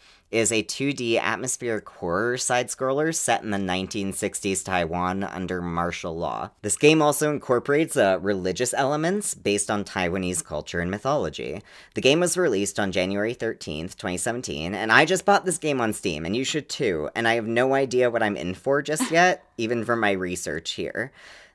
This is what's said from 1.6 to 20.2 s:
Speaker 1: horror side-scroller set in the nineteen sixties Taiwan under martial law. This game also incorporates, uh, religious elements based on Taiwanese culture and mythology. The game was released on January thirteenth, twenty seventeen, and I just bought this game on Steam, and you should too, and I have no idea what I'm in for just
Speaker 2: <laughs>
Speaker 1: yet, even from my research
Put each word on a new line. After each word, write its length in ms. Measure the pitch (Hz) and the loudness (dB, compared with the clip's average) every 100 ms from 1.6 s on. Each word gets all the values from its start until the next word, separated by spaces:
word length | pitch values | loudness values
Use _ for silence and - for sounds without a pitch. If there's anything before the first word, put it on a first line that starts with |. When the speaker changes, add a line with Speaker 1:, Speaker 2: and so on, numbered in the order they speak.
| 120 110 - | -2 -4 -6
Speaker 1:
horror 520 | - 87 87 120 127 | -8 -2 0 0 -2
side-scroller 760 | - 123 123 - 131 139 160 | 0 0 -2 -2 -2 0 0
set 280 | 160 - 113 | -2 0 0
in 80 | 107 | 0
the 80 | 98 | -2
nineteen 560 | 95 92 95 104 98 | 0 -2 -2 -4 -4
sixties 480 | 92 101 - 101 95 | -2 -4 -2 -2 -2
Taiwan 600 | - 92 82 87 90 95 | -2 -2 0 -2 -2 -2
under 380 | 98 90 92 92 | -4 -6 -4 -4
martial 560 | 87 85 87 - 92 82 | -2 -2 -2 -4 -8 -4
law. 360 | 80 55 82 _ | -4 -4 -8 _
This 160 | 104 - | -6 4
game 240 | 147 156 | 6 6
also 260 | 147 139 151 | 4 2 0
incorporates, 680 | 143 - 120 127 143 160 143 | -2 2 0 2 0 2 4
uh, 180 | 101 92 | 4 4
religious 540 | 95 98 90 87 123 | 2 0 0 -2 -2
elements 600 | - 135 151 160 208 - | 0 0 2 0 -2 -4
based 360 | - 101 101 - | -4 0 0 0
on 140 | 104 | -2
Taiwanese 580 | 98 101 90 95 90 87 | -2 -2 -2 0 -2 -4
culture 380 | - 76 - 87 | -4 -8 -6 -4
and 100 | 87 | -2
mythology. 720 | 101 131 147 85 - 60 85 - - - | -2 -2 -2 -2 -6 -8 -8 -12 -20 -10
The 80 | - | 2
game 200 | 127 156 | 4 6
was 180 | 175 175 | 4 4
released 420 | 170 98 101 - | 4 2 0 0
on 120 | 101 | 0
January 420 | 92 92 101 110 | 0 0 0 -2
thirteenth, 640 | 120 113 - - 76 80 - | -2 -4 -6 -8 -8 -8 -6
twenty 180 | 101 90 | -6 -4
seventeen, 580 | 117 120 110 71 82 | -2 -4 -4 -6 -4
and 160 | 98 110 | -2 4
I 140 | 117 | 6
just 220 | 156 185 - | 6 2 4
bought 180 | 202 | 2
this 140 | 185 160 | 2 -2
game 240 | 156 135 | -2 0
on 100 | 113 | 0
Steam, 320 | 104 98 78 | -2 -4 -4
and 100 | 80 | -2
you 100 | 113 | -2
should 260 | 131 156 - | -2 -4 -4
too, 400 | - 123 80 76 | -2 0 0 -2
and 140 | - 113 | -2 0
I 60 | |
have 120 | 117 110 | 0 0
no 280 | 117 131 | 2 4
idea 340 | 135 135 123 123 | 4 2 4 4
what 140 | 113 | 4
I'm 160 | 110 92 | 0 0
in 160 | 85 | -4
for 260 | 90 131 143 | -4 0 0
just 300 | 143 151 120 | 0 -2 2
Speaker 2:
<laughs> 0 | |
Speaker 1:
yet, 340 | 165 180 170 _ - | 4 4 2 _ -6
even 260 | 113 120 | -2 -2
from 160 | 110 117 | 0 2
my 120 | 104 | 2
research 580 | 98 | 2